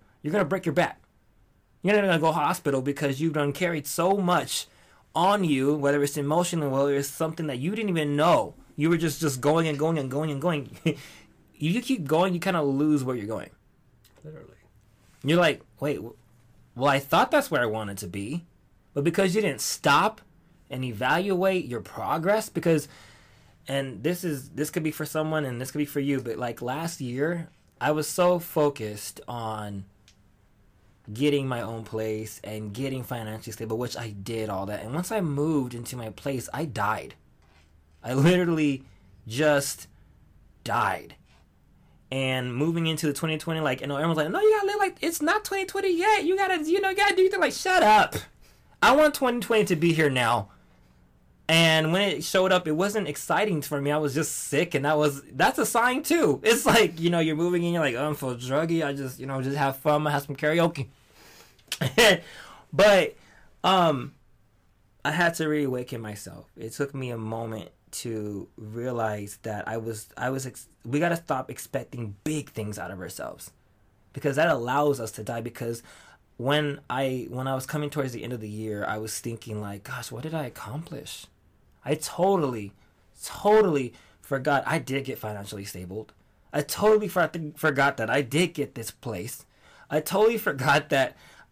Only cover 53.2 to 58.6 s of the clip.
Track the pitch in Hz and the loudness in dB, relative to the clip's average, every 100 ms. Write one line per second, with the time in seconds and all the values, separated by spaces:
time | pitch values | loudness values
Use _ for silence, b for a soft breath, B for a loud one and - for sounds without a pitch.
53.2 | - 165 214 160 - 147 139 151 147 131 | -2 0 2 0 -2 -2 0 0 0 0
54.2 | 156 - - 165 170 139 143 151 151 139 | -2 -4 -2 0 0 0 2 4 2 0
55.2 | - 135 196 285 233 233 240 254 - 330 | -6 0 2 2 0 2 2 2 0 2
56.2 | 214 - 220 233 277 233 180 165 170 170 | 4 2 4 4 4 4 4 2 0 2
57.2 | 160 156 175 175 170 170 143 120 147 147 | 2 2 0 0 0 0 0 0 -2 -2
58.2 | 135 120 127 139 | -4 -6 -2 0